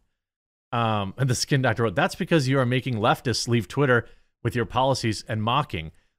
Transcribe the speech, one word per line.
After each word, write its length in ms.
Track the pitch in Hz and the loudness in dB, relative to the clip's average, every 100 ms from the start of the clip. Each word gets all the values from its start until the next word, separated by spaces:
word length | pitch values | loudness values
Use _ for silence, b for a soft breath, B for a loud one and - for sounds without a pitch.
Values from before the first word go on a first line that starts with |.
| _ _ _ _ _ _ _ | _ _ _ _ _ _ _
Um, 420 | 120 113 107 98 - | -2 0 0 -4 -2
and 100 | 135 | -2
the 60 | |
Skin 280 | 123 - 143 | 0 0 0
Doctor 220 | 127 110 | 0 0
wrote, 100 | 117 | 0
"That's 200 | 92 175 | 0 -2
because 340 | - 180 170 131 | -2 0 2 2
you 100 | 139 | 2
are 80 | 123 | 2
making 280 | 127 131 | 0 -2
leftists 540 | 117 113 156 - 110 - | 0 2 0 0 -4 0
leave 200 | 120 107 | 0 0
Twitter 400 | - 143 120 113 b b _ | 0 2 2 0 b b _
with 140 | 117 120 | -4 -2
your 80 | 107 | -2
policies 580 | 120 131 127 117 104 - | 0 2 0 -2 -4 -6
and 140 | 110 | -4
mocking. 500 | 107 127 147 90 78 - _ | 0 -2 -2 -6 -10 -14 _